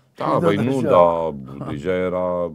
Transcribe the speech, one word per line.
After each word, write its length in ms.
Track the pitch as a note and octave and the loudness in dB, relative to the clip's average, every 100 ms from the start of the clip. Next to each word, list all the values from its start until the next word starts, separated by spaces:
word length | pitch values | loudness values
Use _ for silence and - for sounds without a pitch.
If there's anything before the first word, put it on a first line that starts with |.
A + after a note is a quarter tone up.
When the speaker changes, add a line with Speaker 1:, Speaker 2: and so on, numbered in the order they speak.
| _ - | _ -8
Speaker 1:
Da, 80 | |
Speaker 2:
Și 160 | C#3+ C3+ | -2 0
Speaker 1:
băi, 160 | F3 G#2 | 2 2
Speaker 2:
tot 80 | |
Speaker 1:
nu, 120 | A#2+ C3+ | 0 0
Speaker 2:
așa. 120 | C#3 | 4
Speaker 1:
dar 800 | F2+ F2 E2 D#2+ C#2+ C2 C#2 C2+ | 6 6 4 -2 -6 -12 -12 -10
deja 220 | D2 E2 | -6 -2
era, 600 | F#2 F2+ F2+ F2+ F2 F2 | -2 -2 -2 -2 -2 -4